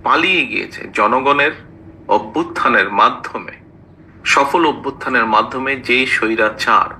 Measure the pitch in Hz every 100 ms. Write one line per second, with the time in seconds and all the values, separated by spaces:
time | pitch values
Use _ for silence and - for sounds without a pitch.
0 | 131 139 180 185 131 104 - - - -
1 | 107 127 131 143 143 156 - - - -
2 | - 104 - 151 170 - - 113 98 98
3 | 110 - - - 90 - - - - -
4 | - - - - - 175 156 135 135 135
5 | - 127 117 107 110 131 131 135 - 123
6 | 131 - 110 113 107 104 - 110 - -